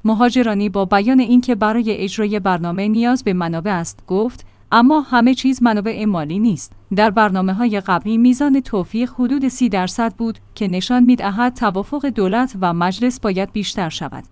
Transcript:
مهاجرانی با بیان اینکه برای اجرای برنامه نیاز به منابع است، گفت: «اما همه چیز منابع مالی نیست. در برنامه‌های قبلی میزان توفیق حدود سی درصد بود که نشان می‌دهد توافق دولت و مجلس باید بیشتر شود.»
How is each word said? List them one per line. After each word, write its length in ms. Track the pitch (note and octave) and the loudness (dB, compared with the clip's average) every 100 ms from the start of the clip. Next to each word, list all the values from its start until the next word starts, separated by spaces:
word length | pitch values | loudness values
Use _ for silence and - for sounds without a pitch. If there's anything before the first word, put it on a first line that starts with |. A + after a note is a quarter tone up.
مهاجرانی 640 | G#3+ A3 B3 B3 A#3 G3+ G#3 | 0 2 2 2 0 0 -2
با 160 | G3 | -2
بیان 340 | F#3+ G3+ G#3 C4 | 0 2 4 2
اینکه 360 | A#3 B3 B3 | 4 4 4
برای 360 | A3 G#3+ A3+ A3 | 0 0 0 -2
اجرای 480 | G3+ F#3+ G3+ G#3 G#3 | -2 -4 -2 -2 0
برنامه 480 | F#3+ F3 E3+ F3 G#3 | -2 -2 -2 -2 0
نیاز 360 | A3 A#3+ B3+ | 0 2 0
به 100 | A3 | 0
منابع 380 | F#3 E3 E3 F#3 | -2 -2 -4 -4
است، 320 | F3+ E3 - - | -4 -6 -12 -4
گفت: 380 | F#3 A#3+ - - _ _ | -2 -2 -6 -20 _ _
«اما 300 | A3+ B3 D#4 | 4 4 4
همه 340 | C4+ B3 A#3+ | 2 2 4
چیز 280 | B3+ C4 C4 | 2 0 2
منابع 420 | A#3+ G#3+ G#3 G#3 | 2 2 -2 -4
مالی 340 | G#3+ F3+ D3 F#3 | -2 -2 -4 0
نیست. 340 | A3+ E3 - - _ | 0 -2 -8 -18 _
در 140 | F#3+ G#3+ | 2 2
برنامه‌های 720 | G#3 G#3+ F#3 F#3+ F#3+ A#3+ G3+ | 4 2 2 -2 0 0 -2
قبلی 380 | F#3+ F3 G#3 A3+ | -2 -2 0 2
میزان 440 | B3 B3+ D4 C4+ | 4 4 2 0
توفیق 500 | B3+ G#3 E3+ A3 A#3+ - | 0 -4 -4 -4 -4 -2
حدود 280 | B3 C#4 C4 | -2 0 -2
سی 220 | - A#3+ | 0 0
درصد 440 | F#3+ F3+ - - | 0 -2 -2 -4
بود 240 | - A3+ G#3+ - | -2 -6 -6 -16
که 120 | - G3+ | -6 -4
نشان 360 | F3+ - B3 | -2 0 2
می‌دهد 500 | B3 B3 F#3 G3 B3 | 4 4 0 -2 -2
توافق 520 | B3 A3 F#3 G#3 D4 | -2 -2 -2 -6 -6
دولت 480 | C#4 A3 F#3 A3+ B3+ F#3+ | -4 -2 0 0 -2 -2
و 120 | F3+ | -2
مجلس 460 | E3+ F3 G3 B3 B3 | 0 -2 0 -2 -2
باید 320 | G#3+ F#3+ G3 | -4 -2 -4
بیشتر 380 | G#3+ G3 - E3 | -6 -6 -6 -6
شود.» 340 | - D3 B2+ - | -6 -10 -12 -18